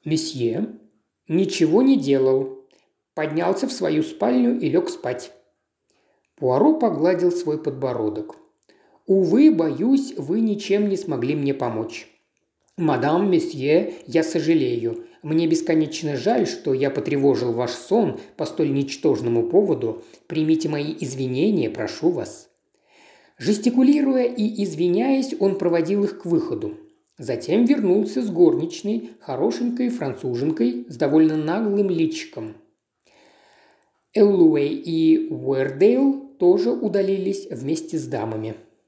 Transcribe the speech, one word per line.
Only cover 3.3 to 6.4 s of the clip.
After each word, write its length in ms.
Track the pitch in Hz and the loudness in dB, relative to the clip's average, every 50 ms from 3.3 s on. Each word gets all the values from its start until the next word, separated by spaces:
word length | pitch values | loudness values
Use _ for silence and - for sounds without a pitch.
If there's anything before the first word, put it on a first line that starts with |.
| 151 160 170 180 185 - - - | -2 -2 -2 -2 -2 -2 -4 -6
в 40 | |
свою 300 | - - 185 - 156 151 | -4 -4 -4 -2 0 -2
спальню 560 | 156 - - - - - - 254 240 240 - - | -2 -4 -4 -2 -2 0 2 2 2 2 0 0
и 100 | - 143 | -2 0
лёг 200 | 131 - 175 - | 0 0 0 0
спать». 440 | - - - 127 123 - - - - _ _ _ _ _ _ _ _ _ _ _ _ _ _ _ _ _ _ _ _ | -8 -8 -8 -8 -8 -8 -10 -16 -20 _ _ _ _ _ _ _ _ _ _ _ _ _ _ _ _ _ _ _ _
Пуаро 380 | _ | _